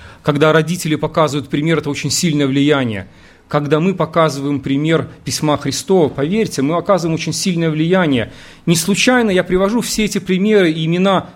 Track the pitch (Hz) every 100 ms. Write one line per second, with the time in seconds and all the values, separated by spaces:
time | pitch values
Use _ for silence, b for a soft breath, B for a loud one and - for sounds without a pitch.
0 | B B - 143 156 160 156 180 160 147
1 | 156 175 151 143 - 147 156 160 143 135
2 | 143 - 175 147 139 139 139 143 123 101
3 | 90 B B B - 147 143 151 185 185
4 | 160 170 160 139 143 143 127 139 156 160
5 | - B - - 151 143 143 - - 190
6 | 139 135 147 214 214 - 139 170 165 190
7 | 165 160 160 156 196 170 165 151 165 185
8 | 165 127 107 B B B - 170 - 202
9 | 254 247 220 185 175 185 196 233 - -
10 | 214 - - 185 208 208 175 160 160 175
11 | 196 180 B